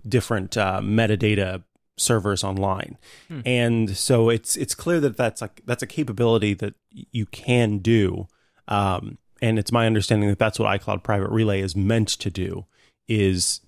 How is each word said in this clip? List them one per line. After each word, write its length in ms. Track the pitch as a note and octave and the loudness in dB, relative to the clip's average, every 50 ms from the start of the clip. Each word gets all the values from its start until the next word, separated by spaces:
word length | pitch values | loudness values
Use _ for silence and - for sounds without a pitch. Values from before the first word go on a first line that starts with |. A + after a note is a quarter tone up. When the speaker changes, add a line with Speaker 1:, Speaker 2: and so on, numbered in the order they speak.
| - | -6
Speaker 1:
different, 480 | A2+ A2+ A#2+ - - A#2 G2+ F#2+ F#2 - | 0 0 0 0 0 -4 -4 -4 -4 -2
uh, 260 | A2+ G2+ F#2+ F#2 G2 | -2 0 0 0 -2
metadata 840 | G#2 G2+ G#2+ A2 A2+ G#2 G#2+ F#2+ A2 G#2+ G#2 G2 F#2+ F#2 F#2+ F#2 - _ _ _ _ _ _ | -2 0 2 2 2 2 2 2 2 0 2 0 0 -2 -6 -10 -12 _ _ _ _ _ _
servers 460 | - - - A#2 A2 F#2 G#2 G2 F#2+ - | -6 0 0 0 2 2 0 -2 -2 -2
online. 520 | G2 F#2+ G2 G2 G2 F#2+ F#2 - - - - _ - - - - | -4 -2 -2 0 -2 -2 -4 -6 -12 -14 -20 _ -20 -20 -20 -20
Speaker 2:
Hmm. 140 | - E3 C3+ A#2 | -14 -12 -8 -2
Speaker 1:
And 540 | B2+ B2+ A#2+ A#2+ A#2 A#2 A2+ A2 G2 G2 | 0 2 2 4 2 2 2 2 0 -2
so 320 | - - - B2+ A#2 A2+ A#2 | -4 2 2 4 6 6 4
it's, 260 | A#2 A2 - - - | 4 2 -2 -4 -4
it's 200 | - C#3 - - | -4 -4 -6 -6
clear 240 | - - E3+ F3 E3 | -6 -2 0 0 2
that 180 | C#3+ C3 G#2 | 2 0 0
that's, 240 | - B2 A2 - - | 0 -2 -2 -2 -4
like, 220 | A2+ G2 _ - - | -12 -12 _ -14 -6
that's 160 | - A#2+ - | -6 -4 -4
a 60 | C3 | -6
capability 680 | - - D#3 D3 B2 G#2 G#2 A#2+ A#2 A2+ G#2+ G#2+ G#2 G2+ | -8 -6 -6 -4 -4 -2 0 2 4 4 4 2 2 0
that 220 | - G#2 G#2 - _ _ _ - | -2 -4 -8 -8 _ _ _ -20
y-, 100 | - - _ | -20 -18 _
you 140 | - A#2 G#2 | -6 -6 -6
can 540 | - - - - - B2 A#2+ A#2 G#2+ G#2 G2 | -6 -8 -10 0 2 4 4 4 2 0 0
do. 480 | F#2 A2+ A#2 A2 G2 F2+ F2+ F#2 F#2+ - _ _ _ _ _ _ _ | 2 4 4 4 4 2 0 -4 -10 -12 _ _ _ _ _ _ _
Um, 500 | - G#2 G2+ G2+ G2 F#2 - - G#2+ - - _ _ _ - | -2 0 0 0 0 0 -2 -6 -10 -14 -16 _ _ _ -4
and 160 | B2+ A2+ A2+ | -2 0 0
it's 140 | G#2+ G2+ - | 0 -2 0
my 160 | A#2+ A#2 A2+ | 2 2 4
understanding 420 | A2 A2+ G#2+ G2+ - A2+ G#2 G#2 G2+ | 4 2 2 2 2 2 2 2 0
that 80 | G2 | 2
that's 220 | - A2 A2 - - | 2 0 0 0 0
what 200 | A2 G2+ G2 G2 | -2 0 -2 -2
iCloud 220 | - G#2+ G2+ G2 | -4 -4 -6 -6
Private 300 | - - G#2 G2 F#2+ - | -2 -2 -2 -2 -2 -2
Relay 280 | A2 A2 A2 G#2+ G2 G2 | 0 0 0 0 0 -2
is 160 | F#2+ F#2 D#2+ | -2 -4 -2
meant 320 | G2+ F#2+ G2+ A2+ A#2 G#2+ - | -2 0 2 2 2 0 0
to 200 | - - - G2+ | -2 -6 -6 -8
do, 380 | - F#2+ F#2 F#2+ - - G2 _ _ _ _ _ _ _ _ | -6 -4 -6 -6 -6 -10 -12 _ _ _ _ _ _ _ _
is 540 | - A2 G#2+ G2 F#2+ F#2 F2+ - - - - _ | -2 0 2 4 2 2 2 -2 -2 -4 -6 _